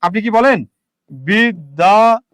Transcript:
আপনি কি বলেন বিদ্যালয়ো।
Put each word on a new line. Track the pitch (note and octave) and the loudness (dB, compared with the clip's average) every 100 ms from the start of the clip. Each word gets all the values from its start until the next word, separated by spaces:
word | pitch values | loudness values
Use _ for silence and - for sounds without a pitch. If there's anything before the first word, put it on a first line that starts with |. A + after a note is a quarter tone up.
আপনি | F3 G3 | -4 -4
কি | A3 | -2
বলেন | A3+ B3+ A#3 A2+ _ _ _ _ | 0 2 0 -4 _ _ _ _
বিদ্যালয়ো। | C#3 C3+ G#3 A#3 F#3 D3 C#3+ F3+ G#3 A3+ A3+ _ | -18 -4 0 0 -2 -16 -2 2 4 2 0 _